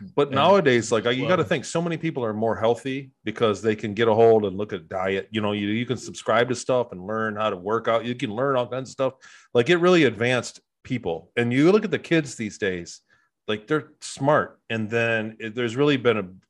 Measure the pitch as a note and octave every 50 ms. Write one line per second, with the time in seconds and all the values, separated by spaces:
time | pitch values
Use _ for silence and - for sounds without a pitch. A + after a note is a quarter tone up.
0 | - - - - C#3+ C#3 C3 C3+ D3 F3 G3 G3+ E3+ C#3 B2 A#2+ G#2+ - A#2+ A2
1 | G#2 A#2+ B2+ C3 C3+ - F#3 F3 D3+ - F3+ C#3 A#2 - - E3 E3+ E3+ E3 D3+
2 | - E3 D3+ C3+ A#2+ A2 G#2+ G#2+ A2+ A2+ G#2 F#2+ A2 A2+ A#2+ A#2 - C3+ C3 C#3
3 | C3+ C3 _ _ - A2 G#2+ - A#2+ A2 G2+ F#2 F#2+ A2+ G#2+ G#2+ - A2 G2+ F#2+
4 | A#2 A2+ G#2+ A2 A#2 A2+ A2+ A2 G#2 G2 F#2 F#2+ G#2+ G#2 G#2+ F#2 D#2+ D#2+ G2+ F#2
5 | F#2 F#2+ G2 G2 F#2 - G#2+ G#2+ G#2 G#2 G#2 G#2 G#2 G2+ G#2+ A2+ B2 A#2 B2+ G#2+
6 | - - F#2 - - - A2+ A2+ B2 B2 B2 A#2 - - C3 B2 A#2 - - F2+
7 | F2+ G2 A2 A2 A2 A2 G#2 G#2 G#2+ G#2+ G#2 F2+ F2 G2+ A2+ A2+ A#2 A#2+ A2+ A2+
8 | A2 A#2+ B2 B2 C#3 A#2 G2+ A2+ C3+ C#3+ C3+ B2+ B2 G#2+ B2 C3 C3+ A2+ - -
9 | C3+ B2+ - _ _ - - - - _ - A#2+ A#2+ B2 F3 F3 E3 F3+ F#3 E3+
10 | D3+ B2 G#2+ G2 A#2 B2 B2+ A#2+ A2 - - - _ _ _ _ _ - B2+ A#2+
11 | - F2+ E2 D#2+ - _ - A#2+ A#2+ A#2+ B2 C3 D3+ F3 G3 A3 G#3+ G3+ D3+ C3
12 | - - E3 E3 D3+ C3 - - A2+ G2+ - - G#2+ G2 F#2 F2 E2+ E2 - -
13 | _ _ _ _ _ _ _ _ _ - G#3+ G#3+ G#3+ - D#3 D3+ B2+ - _ _
14 | - - - - C3+ C#3+ D3+ C3 F#2+ - - _ _ - A2+ A2+ G#2+ G#2 A#2 A#2
15 | A#2 A#2 A2+ A2 G#2+ A2 A2+ - A2 A2 G#2 B2 B2 A#2 A2 B2+ D3 D3 C#3+ C3
16 | A2 A#2+ A2 G#2+ G2 F2+ F#2 - _ _